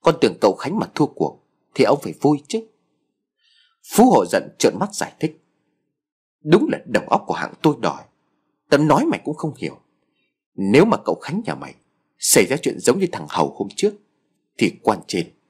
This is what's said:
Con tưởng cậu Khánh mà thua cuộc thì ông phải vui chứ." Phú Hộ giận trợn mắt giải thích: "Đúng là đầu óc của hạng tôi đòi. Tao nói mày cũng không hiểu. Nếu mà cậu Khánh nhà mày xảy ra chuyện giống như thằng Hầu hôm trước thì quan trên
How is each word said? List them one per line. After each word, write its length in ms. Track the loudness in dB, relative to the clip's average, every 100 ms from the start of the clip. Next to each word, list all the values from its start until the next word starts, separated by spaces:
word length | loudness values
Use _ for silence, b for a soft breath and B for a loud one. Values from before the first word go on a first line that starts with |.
Con 120 | 0 2
tưởng 160 | 0 2
cậu 160 | 0 0
Khánh 200 | -4 -6
mà 80 | -6
thua 120 | -2 -4
cuộc 380 | -2 -6 -6 _ _ _
thì 100 | 0
ông 140 | 2 0
phải 120 | -4 -2
vui 220 | 0 0 -2
chứ." 180 | -8 -8 _ _ _ _ _ _ _ _ _ _ _ -2
Phú 160 | 4 6
Hộ 140 | 6 2
giận 220 | -2 -4 -2
trợn 160 | 0 0
mắt 140 | -6
giải 180 | -6 -10 -6
thích: 200 | -8 -8 _ _ _ _ _ _ _ _ _ _
"Đúng 260 | 0 2 2
là 60 | -4 -6
đầu 180 | -6 -2
óc 160 | -4 -4
của 80 |
hạng 180 | -8 -8 -2
tôi 120 | -2 0
đòi. 220 | -4 -6 -14 _ _ _ _ _ _
Tao 100 | 2
nói 240 | 4 2
mày 160 | 2 -2
cũng 120 | -6 -8
không 180 | -10
hiểu. 260 | -8 -10 -12 _ _ _ _ _ _ _
Nếu 300 | -6 2 4
mà 120 | 4 2
cậu 100 | -2 -6
Khánh 200 | -6 -8
nhà 100 | -6
mày 200 | -10 -12 -20 _ _ _ _
xảy 280 | 0 2 2
ra 100 | 0
chuyện 240 | -4 -2
giống 180 | 0 0
như 80 | -2
thằng 140 | -4 -8
Hầu 260 | -4 -4 -4
hôm 100 | -8 -2
trước 180 | -4 -4 _ _ _ _ _ -2
thì 140 | -2 0
quan 160 | -2 -2 -4
trên 240 | -6 -8 _ _